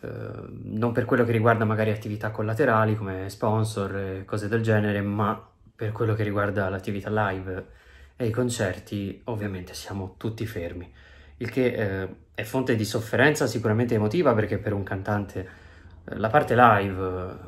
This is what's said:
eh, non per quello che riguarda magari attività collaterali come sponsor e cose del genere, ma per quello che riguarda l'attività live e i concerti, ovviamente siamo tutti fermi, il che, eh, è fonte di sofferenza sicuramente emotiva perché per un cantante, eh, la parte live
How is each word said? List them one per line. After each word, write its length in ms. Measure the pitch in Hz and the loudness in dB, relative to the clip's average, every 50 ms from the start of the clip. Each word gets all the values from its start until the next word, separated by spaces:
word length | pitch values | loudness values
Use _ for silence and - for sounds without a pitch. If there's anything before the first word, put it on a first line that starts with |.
eh, 60 | - | -12
non 840 | - - 113 107 - - - - - - - - - 101 110 117 120 | -12 -10 -10 -10 -10 -12 -12 -14 -14 -14 -12 -10 -6 -2 0 0 2
per 140 | 113 127 117 | 2 0 2
quello 180 | - 135 127 120 | 2 4 4 4
che 80 | 117 | 4
riguarda 340 | 113 113 110 120 113 107 123 | 4 4 6 4 4 4 4
magari 240 | 107 110 107 110 110 | 2 2 2 2 0
attività 400 | 107 107 - 107 104 107 - 107 | 0 -2 -4 -6 -6 -4 -6 -6
collaterali 680 | 110 - 107 107 113 110 151 123 113 110 110 110 107 | -4 -2 -2 -2 2 2 4 4 6 4 4 4 2
come 360 | 107 107 98 95 95 95 98 | 0 -2 -6 -6 -6 -8 -8
sponsor 640 | - - 123 110 107 110 107 107 - 104 98 95 98 | -6 -2 0 2 2 2 0 0 -2 -4 -4 -4 -4
e 300 | 98 98 95 95 95 95 | -4 -4 -6 -6 -8 -8
cose 220 | - - 104 104 | -6 -6 -6 -2
del 140 | 98 117 113 | -2 -2 0
genere, 400 | 113 113 110 107 104 104 101 101 | 2 4 4 4 4 2 0 0
ma 420 | 98 101 101 107 107 101 - - - _ _ _ _ - _ | 0 0 0 0 0 0 0 -4 -8 _ _ _ _ -20 _
per 160 | - 113 107 | -6 -6 -6
quello 220 | 104 - 117 110 107 | -2 -2 0 0 0
che 80 | 107 | 0
riguarda 480 | 104 104 101 104 101 101 98 107 98 92 | -2 -2 0 0 -2 0 0 -2 -2 -2
l'attività 400 | 98 95 - 110 101 101 95 104 | -4 -4 -6 -6 -6 -6 -4 -2
live 560 | 107 107 107 98 95 98 92 95 92 95 - - - - - - - - - - _ | -2 0 0 0 -2 -6 -6 -8 -8 -8 -10 -12 -20 -20 -20 -20 -20 -20 -20 -20 _
e 120 | - 127 | -4 -4
i 40 | 110 | -2
concerti, 920 | 110 123 127 120 117 - 107 92 90 - - - 107 101 98 98 98 - - | 0 0 -2 -2 0 -2 -2 -2 -2 -6 -10 -8 -6 -6 -6 -6 -8 -10 -8
ovviamente 500 | - 117 104 107 101 95 90 87 - - | -8 -6 -6 -6 -6 -6 -8 -10 -12 -14
siamo 400 | - - - 95 101 92 92 - | -14 -12 -8 -8 -8 -8 -8 -10
tutti 280 | - - 110 110 - 113 | -6 -6 -6 -4 -4 -8
fermi, 420 | - - 90 85 85 87 90 90 - - - - - - - - - - | -6 -6 -6 -8 -6 -8 -10 -14 -14 -20 -20 -20 -20 -20 -20 -20 -20 -12
il 120 | - 123 107 | -8 -8 -4
che, 520 | - 139 127 120 - - 107 98 95 95 95 | 0 2 2 2 2 0 -2 -2 -2 -4 -6
eh, 120 | 92 - - - _ _ | -6 -10 -16 -20 _ _
è 80 | - 110 | -10 -8
fonte 320 | - - 131 127 135 120 | -4 -2 -2 0 0 0
di 100 | 107 107 | 0 0
sofferenza 640 | 104 - 117 113 - - 113 131 151 147 - 143 | -2 -2 -4 -4 0 2 4 4 4 4 2 0
sicuramente 480 | 120 - 117 113 110 107 113 123 113 120 | 0 -2 0 0 2 2 2 2 2 2
emotiva 400 | 107 107 107 107 175 160 135 113 | 2 2 2 2 4 4 4 4
perché 240 | 107 107 - 107 95 | 4 2 0 -2 -4
per 140 | - - 101 | -2 -4 -4
un 100 | 101 95 | -4 -4
cantante, 680 | - 101 98 98 107 104 104 101 98 - 98 95 - - - - - - - - - - - - | -6 -6 -6 -2 -2 -2 -2 -2 -4 -8 -10 -10 -10 -16 -20 -20 -20 -20 -20 -20 -20 -20 -18 -14
eh, 100 | - - - | -10 -4 -2
la 100 | 104 110 | -2 4
parte 240 | 123 151 131 - 117 | 4 4 4 6 6
live 840 | 117 123 117 107 98 101 98 92 92 95 92 90 92 90 92 - - - | 8 10 10 8 6 4 0 -2 -2 -4 -4 -4 -4 -6 -8 -10 -12 -16